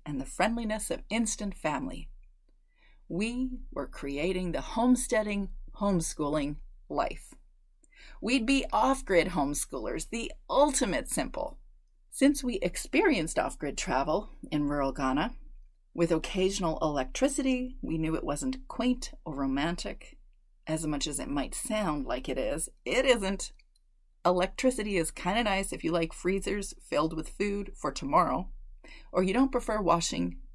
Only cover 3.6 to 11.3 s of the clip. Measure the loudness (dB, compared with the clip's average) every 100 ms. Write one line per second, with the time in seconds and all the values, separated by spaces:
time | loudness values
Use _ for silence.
3.6 | -8 -8 -8 -8 -6 -2 0 0 -2 -2
4.6 | -4 2 4 4 4 0 2 0 -2 -6
5.6 | -10 -2 2 2 0 -2 0 0 -2 -4
6.6 | -10 -16 -6 -2 -2 -4 -14 -20 -20 _
7.6 | _ _ _ -20 -20 -8 0 2 4 2
8.6 | 2 2 4 2 4 4 4 2 0 0
9.6 | -4 -4 -4 -4 -4 -6 -6 -8 0 4
10.6 | 6 4 2 0 0 -2 -2